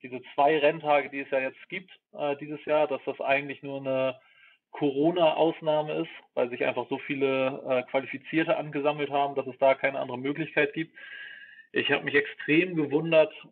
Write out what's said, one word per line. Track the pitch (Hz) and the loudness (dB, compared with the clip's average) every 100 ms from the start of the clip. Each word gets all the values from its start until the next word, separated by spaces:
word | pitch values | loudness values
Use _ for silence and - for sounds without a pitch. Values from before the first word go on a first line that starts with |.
diese | 127 123 - | -14 -12 -6
zwei | - 143 156 | 2 4 6
Renntage, | 143 165 151 147 131 | 4 2 2 2 2
die | 139 | -6
es | 135 | -2
ja | 135 | -2
jetzt | 131 - - | -2 -8 -12
gibt, | 185 185 - _ | -12 -12 -20 _
äh, | - 147 143 | -6 -4 -4
dieses | 151 151 | -8 -8
Jahr, | - 151 143 | 0 2 2
dass | 131 - | -2 -6
das | 127 | -4
eigentlich | 135 139 143 127 | 0 0 -2 -10
nur | 139 139 | -10 -8
eine | 135 131 131 127 _ _ - _ _ | -2 0 -2 -4 _ _ -20 _ _
Corona-Ausnahme | - 147 135 156 180 160 156 160 160 156 151 151 | -2 -2 2 2 4 4 4 2 0 0 0 0
ist, | 156 165 - - | -4 -6 -10 -8
weil | - 123 | -4 -2
sich | 123 | -2
einfach | 139 127 117 | -2 -2 -4
so | 135 - | -6 -6
viele, | 139 135 135 131 139 123 | -2 0 2 0 -2 -2
äh, | 127 123 | -2 0
Qualifizierte | 135 123 135 - 156 160 156 | -2 -2 -10 -4 0 2 0
angesammelt | 156 151 147 151 139 | -2 -2 0 0 -2
haben, | 143 139 135 | 0 0 -2
dass | 131 | -4
es | 127 | 2
da | 135 | 4
keine | 131 139 135 | 4 0 -2
andere | 135 123 | -6 -6
Möglichkeit | 135 147 156 - 147 | -4 -4 -4 0 0
gibt. | 160 160 - - - - - - - - | -2 -8 -10 -18 -16 -16 -18 -20 -20 -8
Ich | - 127 | -4 0
habe | 143 | -2
mich | 147 | 2
extrem | 143 139 - - 156 185 165 | 0 0 -4 2 2 2 0
gewundert | 143 147 165 160 156 - - | 0 0 4 4 4 2 -20